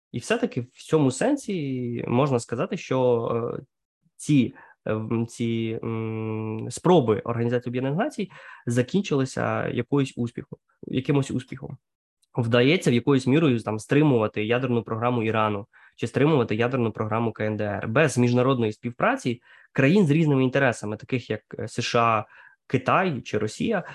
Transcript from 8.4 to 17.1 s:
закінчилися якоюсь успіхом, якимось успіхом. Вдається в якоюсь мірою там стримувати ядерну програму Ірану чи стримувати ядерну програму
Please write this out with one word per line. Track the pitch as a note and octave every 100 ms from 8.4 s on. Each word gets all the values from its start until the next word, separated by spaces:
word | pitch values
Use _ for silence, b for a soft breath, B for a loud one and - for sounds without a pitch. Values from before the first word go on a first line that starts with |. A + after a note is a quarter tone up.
| B B B
закінчилися | A#2+ A#2+ F#3+ G3+ C#3+ C3 - A2+ A2 -
якоюсь | - A#2+ C#3+ C3+ -
успіхом, | A#2+ - - - _ _
якимось | - C3 C3 C#3+ C3+
успіхом. | B2 - C#3 - C3+ _ _ _ _ _ -
Вдається | A#2 A#2+ B2+ F#3 E3+
в |
якоюсь | A#2+ C#3+ C3+ B2
мірою | C#3+ D#3+ A#2+
там | G#2+ A2
стримувати | - C#3 D3+ A#2+ G#2+ - G#2+
ядерну | A#2+ C3 A#2
програму | G#2 A2 A#2+ B2
Ірану | A2 A2 G#2+ G2+ G2+ b b b
чи | A#2+
стримувати | B2 D3 D3+ A2+ G#2+
ядерну | A#2 C3 A2+
програму | - A2